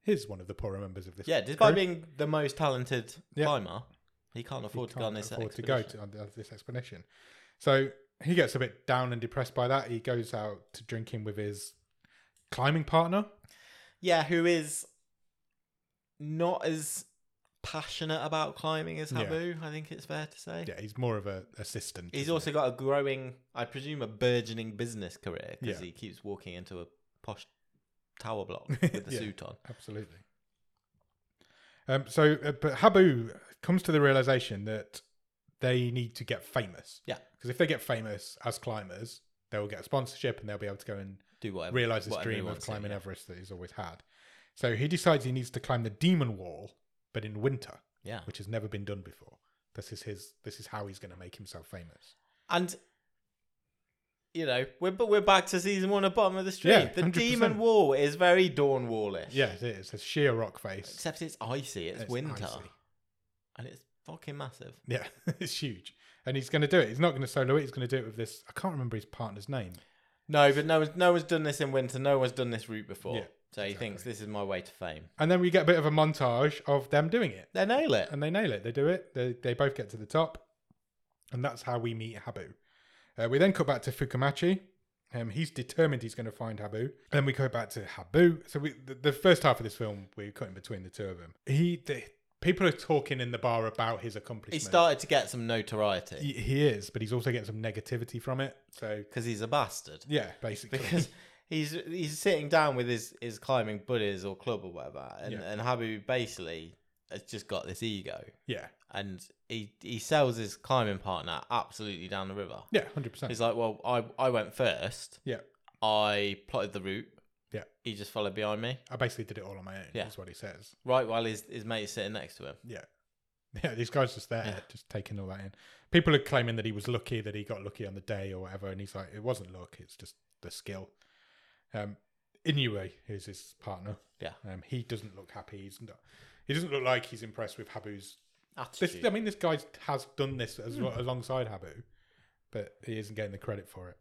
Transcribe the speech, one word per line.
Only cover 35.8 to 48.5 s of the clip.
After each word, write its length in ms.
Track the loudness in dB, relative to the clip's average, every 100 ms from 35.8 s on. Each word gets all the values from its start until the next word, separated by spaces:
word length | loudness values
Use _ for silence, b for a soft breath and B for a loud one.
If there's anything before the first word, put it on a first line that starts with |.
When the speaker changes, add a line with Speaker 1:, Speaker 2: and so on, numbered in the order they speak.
| 2
Speaker 1:
need 220 | 0 -4 -6
to 100 | -6
get 180 | -6
famous. 580 | -2 -4 -4 -10 -20 -18 -10
Speaker 2:
Yeah. 120 | -10 -10 _
Speaker 1:
'Cause 100 | -8
if 80 | 2
they 100 | 4
get 140 | 4
famous 560 | 0 -2 -2 -8 -10 -8
as 160 | -6 -4
climbers, 600 | -6 -8 -8 -12 -12 -14 _ _ _
they 80 | -6
will 80 | -6
get 120 | -8
a 40 |
sponsorship 580 | -2 -2 -2 -4 -4 -4
and 80 | -8
they'll 80 | -8
be 100 | -8
able 100 | -8
to 80 | -10
go 120 | -10
and 260 | -10 -14 _ _
Speaker 2:
Do 140 | -8
whatever, 220 | -6 -2 0
Speaker 1:
realise 300 | 2 0 -2
this 60 |
Speaker 2:
whatever 180 | -4 -2
he 40 | -4
Speaker 1:
dream 80 | -4
of 60 |
Speaker 2:
wants 140 | -8 -8
to, 60 |
Speaker 1:
climbing 200 | -8 -6
Speaker 2:
yeah. 60 | -8
Speaker 1:
Everest 300 | -10 -14 -14
that 100 | -16
he's 140 | -14
always 200 | -14 -12
had. 320 | -10 -12 -12 -20 b b b b -2
So 200 | 0 2
he 120 | 2
decides 340 | 4 6 4 4
he 60 |
needs 180 | -2 -4
to 80 | -8
climb 220 | -2 0
the 60 | 0
Demon 480 | 2 4 4 2 -2
Wall, 400 | -8 -12 -14 _ _ _ _
but 140 | -8 -6
in 160 | -2
winter, 380 | -2 -2 -8 -18 _ _
Speaker 2:
Yeah. 200 | -14 -12 -12
Speaker 1:
which 120 | -12
has 100 |
never 200 | -6